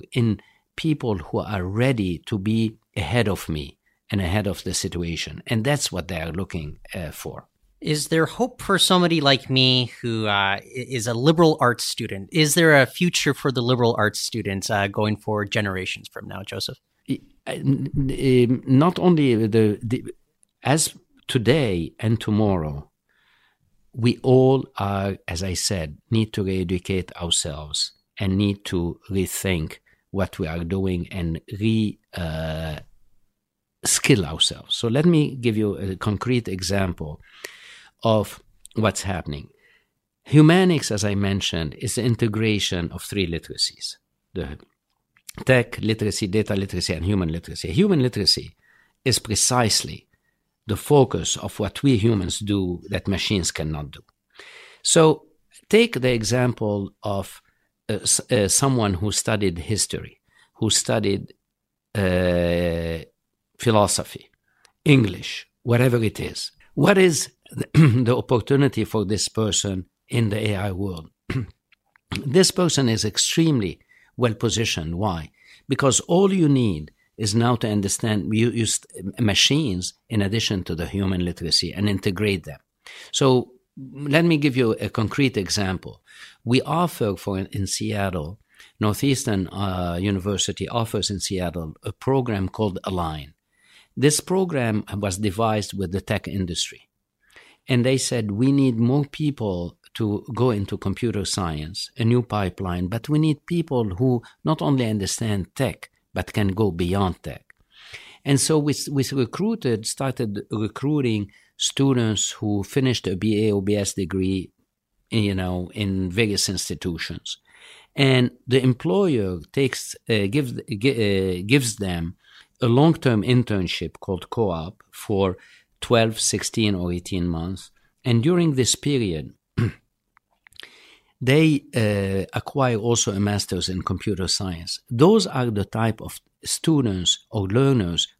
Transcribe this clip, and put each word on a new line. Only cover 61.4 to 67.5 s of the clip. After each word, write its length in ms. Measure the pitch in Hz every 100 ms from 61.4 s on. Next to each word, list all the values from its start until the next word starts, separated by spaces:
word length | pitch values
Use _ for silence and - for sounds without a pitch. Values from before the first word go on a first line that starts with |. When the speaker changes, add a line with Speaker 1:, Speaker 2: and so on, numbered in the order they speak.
| _ _ _ _ _ 104
Speaker 1:
uh, 1080 | 95 90 90 87 87 87 87 82 82 82 - _ _ _ _ _
philosophy, 720 | 120 110 101 - - - - _ _ _ _ _ -
English, 640 | 139 104 90 - - - _
whatever 380 | 123 120 131 120
it 160 | 107 -
is. 320 | 78 - - _ _ -
What 220 | 143 190
is 320 | 185 143 - _
the, 180 | _